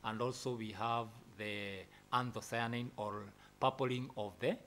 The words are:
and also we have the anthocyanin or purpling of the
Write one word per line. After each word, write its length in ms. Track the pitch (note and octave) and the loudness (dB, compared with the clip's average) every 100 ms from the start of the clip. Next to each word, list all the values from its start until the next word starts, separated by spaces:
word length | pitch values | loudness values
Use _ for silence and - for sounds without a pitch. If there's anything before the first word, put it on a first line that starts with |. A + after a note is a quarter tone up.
and 180 | A2+ A2 | -2 2
also 340 | B2 B2+ C3 A#2+ | 0 2 -2 -2
we 160 | A2 | -4
have 360 | F#2+ A#2 A#2 A2+ A2 - G2+ | -2 2 2 0 -8 -18 -4
the 420 | G#2+ G#2 G2+ G2 F2+ - - | -2 -2 -2 -6 -10 -16 0
anthocyanin 760 | B2 B2 A2+ - A#2 A#2 A#2+ B2 - | 2 2 -2 0 0 2 0 -4 -4
or 260 | G#2 G2+ G2+ - - - | -4 -4 -8 -14 -20 2
purpling 500 | C3 - C3 B2+ B2 - | 2 4 2 2 -2 -4
of 180 | G#2 F#2 | -4 2
the 160 | B2+ A#3 | 0 0